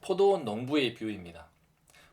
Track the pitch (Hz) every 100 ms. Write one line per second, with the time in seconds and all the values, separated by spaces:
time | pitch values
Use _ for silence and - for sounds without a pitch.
0 | - 185 196 190 120 107 127 147 127 113
1 | 110 101 87 82 - _ _ _ _ -
2 | -